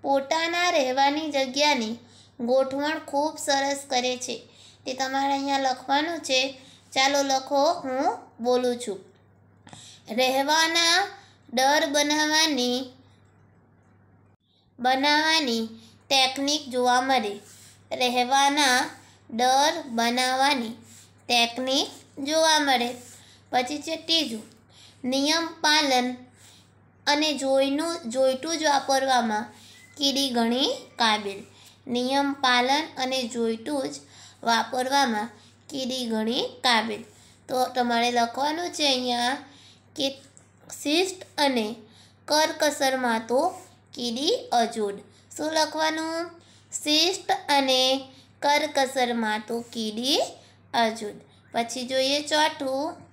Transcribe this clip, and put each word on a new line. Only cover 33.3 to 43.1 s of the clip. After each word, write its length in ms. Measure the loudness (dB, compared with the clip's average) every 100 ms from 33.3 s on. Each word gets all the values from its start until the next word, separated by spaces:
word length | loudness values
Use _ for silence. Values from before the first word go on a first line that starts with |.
| -2 -2 -2 -4 -4 -4
જ 100 | -10 -18 -20 -20 -6
વાપરવામાં 840 | 0 0 0 -2 0 2 2 0 -4 -10 -20 _ -12
કીડી 380 | -6 -6 -4 -2
ઘણી 400 | -2 0 -2 -4 -2
કાબિલ. 400 | 2 2 0 -8 -12 -20 -20 -20 -6
તો 160 | -2 0
તમારે 460 | 0 0 2 2
લખવાનું 580 | 2 0 0 -2 -2 -6
છે 180 | 0 0
અહીંયા 500 | 2 0 0 -2 -2 -10 -20 -20 -20 _ -4
કે 260 | -4 -4 -20 -20 _ _ -20 -8
શિસ્ત 560 | 0 0 0 -4 -12 -2
અને 360 | 0 0 -4 -8 -18 -20 -20 _ -2
કરકસરમાં 920 | 0 0 0 -2 2 0 0 0